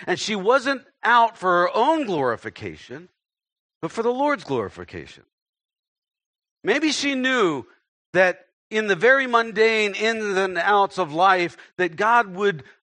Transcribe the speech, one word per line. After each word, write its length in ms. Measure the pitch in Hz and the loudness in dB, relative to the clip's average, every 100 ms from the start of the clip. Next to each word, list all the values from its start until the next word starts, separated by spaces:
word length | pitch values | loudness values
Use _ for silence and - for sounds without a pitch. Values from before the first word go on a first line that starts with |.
| - | -6
and 140 | 175 | -4
she 160 | - 208 | -4 -2
wasn't 460 | 190 262 254 269 - _ | 2 2 0 -6 -8 _
out 360 | 214 240 226 - | 2 4 4 0
for 240 | 185 175 | 2 2
her 80 | 175 | 2
own 320 | 214 262 320 233 | 2 2 2 0
glorification, 1040 | 160 127 110 113 - 104 78 - 131 180 _ _ _ _ _ _ _ | -2 -2 -2 -8 -12 -12 -12 -16 -18 -18 _ _ _ _ _ _ _
but 100 | 165 | -10
for 120 | - | -4
the 80 | 233 | -2
Lord's 320 | 254 285 262 | 0 -2 -2
glorification. 800 | - 127 95 - 90 90 69 - _ _ _ _ _ _ _ _ _ _ _ _ _ _ | -4 -4 -4 -10 -14 -14 -16 -20 _ _ _ _ _ _ _ _ _ _ _ _ _ _
Maybe 300 | - 285 311 | -2 0 0
she 240 | - 285 262 | -2 -4 -2
knew 500 | 254 262 185 143 - _ _ _ _ | -2 0 0 -2 -10 _ _ _ _
that 360 | 180 185 175 _ _ _ | 0 0 0 _ _ _
in 180 | 214 214 | -4 -2
the 80 | 175 | 2
very 320 | 233 269 262 | 4 4 2
mundane 640 | 233 226 208 226 220 208 | 0 0 0 2 2 -2
ins 420 | 196 220 226 214 190 | -2 -2 -2 -2 -2
and 220 | 196 175 | -2 -2
outs 400 | 190 202 190 185 | 0 2 2 -2
of 160 | 160 | -4
life, 440 | 156 190 185 170 - - - | 2 2 4 0 -6 -18 -4
that 180 | 180 160 | -4 0
God 380 | 208 240 208 | 2 2 2
would 300 | 180 202 156 - _ | -2 -2 -2 -10 _